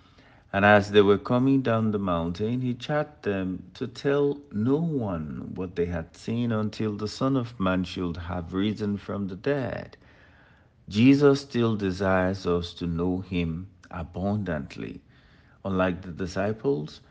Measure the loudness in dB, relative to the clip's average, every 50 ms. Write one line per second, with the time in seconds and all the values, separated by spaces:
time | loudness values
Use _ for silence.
0 | -20 -20 _ -20 -20 -20 -20 -20 _ _ 0 4 6 8 8 8 6 6 4 6
1 | 6 6 4 4 2 0 0 2 4 4 2 2 2 2 0 2 0 0 0 0
2 | 0 0 0 0 0 -2 -2 -2 -2 -2 -2 -2 -2 -4 -4 -6 -4 -4 -2 -2
3 | -2 -4 -10 -6 -4 -2 -2 -2 -2 -4 -6 -6 -10 -16 -10 -10 -10 -10 -8 -4
4 | 0 0 2 4 2 2 0 -4 -10 -8 -4 -2 2 2 2 2 2 0 -2 -2
5 | -2 -2 -4 -4 -6 -6 -8 -10 -10 -10 -8 -8 -8 -6 -2 -2 -2 0 -2 -4
6 | -6 -8 -16 -10 -6 -4 -2 -2 0 0 0 0 -2 -4 -4 -4 -4 -4 -2 -4
7 | -6 -6 -4 -2 0 0 0 0 -2 -4 -6 -2 0 0 0 0 -2 -4 -4 -6
8 | -6 -4 -6 -8 -8 -6 -6 -6 -6 -4 -2 0 0 0 -2 -2 -4 -4 -4 -4
9 | -6 -8 -6 -6 -6 -6 -8 -4 -2 -2 -2 -2 -2 -4 -6 -8 -10 -12 -18 _
10 | -20 -20 -20 -20 -20 -20 -20 -20 -20 -20 _ _ _ _ _ _ _ -4 2 6
11 | 8 8 8 8 8 6 6 6 0 -4 0 2 2 2 2 0 0 -2 0 2
12 | 2 2 4 4 2 2 0 -2 0 0 0 0 -2 -6 -8 -6 -4 -4 -2 0
13 | 0 0 -2 -2 -4 -4 -2 -2 -2 -2 -4 -6 -10 -14 -18 -20 -20 -14 -10 -10
14 | -10 -8 -6 -4 -2 -2 -2 -2 -2 -4 -4 -6 -6 -10 -10 -10 -10 -10 -10 -14
15 | -18 -20 -20 -20 _ _ -20 -20 _ _ _ _ -6 -2 0 2 2 0 0 -4
16 | -8 -12 -8 -8 -8 -6 -4 -2 -2 -2 -4 -2 -2 -2 -2 -2 -4 -10 -14 -20
17 | -20 -20